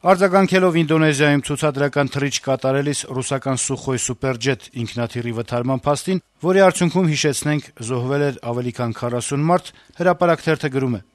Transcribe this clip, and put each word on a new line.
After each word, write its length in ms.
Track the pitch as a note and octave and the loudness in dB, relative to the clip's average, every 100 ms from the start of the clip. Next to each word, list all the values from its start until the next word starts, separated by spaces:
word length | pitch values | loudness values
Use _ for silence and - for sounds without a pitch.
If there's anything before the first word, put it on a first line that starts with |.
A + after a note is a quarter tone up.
Արձագանքելով 680 | E3+ F#3 F#3+ F#3+ F#3+ F#3 F#3 E3+ | 4 4 4 4 4 4 4 2
Ինդոնեզիայում 640 | D#3 D#3+ D#3 C#3 D3 C#3+ | 2 4 4 4 2 2
ցուցադրական 680 | - C#3+ D3+ C#3 C#3+ D3+ C3+ | 0 -2 -2 0 -2 0 -2
թռիչք 300 | C#3+ C#3 - | -2 -4 -4
կատարելիս 540 | - C3 C3+ C#3 C#3+ C3+ - | -2 -2 0 0 -2 -4 -6
ռուսական 480 | C3 B2+ C3+ C3+ B2+ | -8 -4 -4 -2 -4
Սուխոյ 420 | - B2+ - B2+ | -4 -4 -4 -4
սուպերջեթ 600 | - B2 C3+ A#2+ B2+ B2+ - B2 | -4 -4 -4 -2 -2 -4 -6 -8
ինքնաթիռի 540 | A2+ A#2+ A#2 B2 A#2+ | -6 -4 -4 -4 -6
վթարման 460 | A2+ A#2 A#2+ B2 C3 | -6 -4 -4 -2 -2
փաստին, 380 | D3 C#3+ - F#3 _ _ | 0 -2 -2 -4 _ _
որի 160 | E3 F#3+ | 0 6
արդյունքում, 460 | F#3 - F3 F3 F3 | 6 4 0 2 0
հիշեցնենք, 600 | D3 D3+ C3+ D3 D3+ - - | 2 0 0 -2 -4 -6 -14
զոհվել 440 | A2+ B2+ B2+ C#3+ C#3+ | -6 -4 -2 0 -2
էր 80 | B2 | -4
ավելի 280 | A#2+ A#2+ B2 | -6 -4 -6
քան 160 | A#2+ A#2 A2 | -4 -6 -4
քառասուն 480 | A#2+ A#2+ - C#3+ D#3+ | -4 -4 -4 -2 2
մարդ, 220 | F3 - - _ - | 0 -2 -20 _ -2
Հրապարակ 460 | F3+ F3 F3 D#3+ | 0 2 2 2
թերթը 240 | - D#3 D3+ | 0 -2 0
գրում 200 | C3 C3 | -2 -2
է. 60 | A2+ - | -4 -8